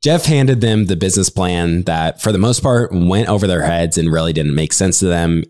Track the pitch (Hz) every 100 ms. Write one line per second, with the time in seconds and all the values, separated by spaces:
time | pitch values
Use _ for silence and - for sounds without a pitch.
0 | 147 165 160 151 135 123 113 107 98 90
1 | 92 95 92 - 90 87 87 85 90 82
2 | 80 - 110 101 107 123 139 120 120 95
3 | 87 95 110 101 98 87 85 85 85 80
4 | 82 80 82 80 73 71 80 - 95 87
5 | 95 85 85 82 80